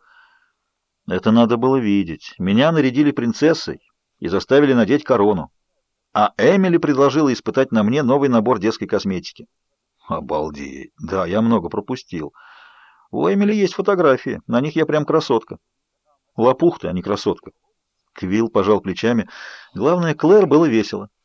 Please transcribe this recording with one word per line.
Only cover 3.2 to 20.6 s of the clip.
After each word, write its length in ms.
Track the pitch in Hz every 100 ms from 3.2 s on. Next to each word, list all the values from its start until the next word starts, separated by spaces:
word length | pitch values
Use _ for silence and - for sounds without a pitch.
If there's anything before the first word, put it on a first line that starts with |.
| 117 110 151 160 - 69 _ _ _ _
и 100 | 82
заставили 440 | 95 - 135 143
надеть 320 | 123 101 143
корону. 480 | - 117 104 92 - _ _ _ _ _ _
А 200 | 107 104 -
Эмили 400 | 127 196 190 170
предложила 540 | 160 135 139 139 147
испытать 380 | 117 - 131 131
на 120 | 113
мне 200 | 104 139
новый 280 | 123 139 139
набор 280 | 120 107 110
детской 280 | 107 - 101
косметики». 600 | 104 101 92 - - - _ _ _ _ _ -
«Обалдеть! 840 | 78 71 78 78 73 69 67 - _
Да, 280 | - 95 87
я 140 | 98
много 260 | 113 113 85
пропустил. 640 | 104 - 127 - 82 73 - - - - _ _ _ _
У 180 | - 165
Эмили 260 | 202 208
есть 200 | 214 185
фотографии, 640 | - 196 190 160 127 131 107 -
на 140 | 120
них 140 | 147
я 120 | 156 151
прям 180 | 113
красотка». 540 | 147 156 - 113 - - _ _ _ _ _ _ _ -
«Лопух 440 | 120 131 170 -
ты, 80 | 90
а 40 |
не 100 | 90
красотка». 500 | 98 101 107 - - - _ _ _ _ _
Квилл 360 | - 92 107 113
пожал 320 | - 98 104
плечами. 480 | 95 90 113 120 101 - - - -
Главное, 400 | - 131 180 165
Клэр 320 | 151 151 208 175
было 200 | 147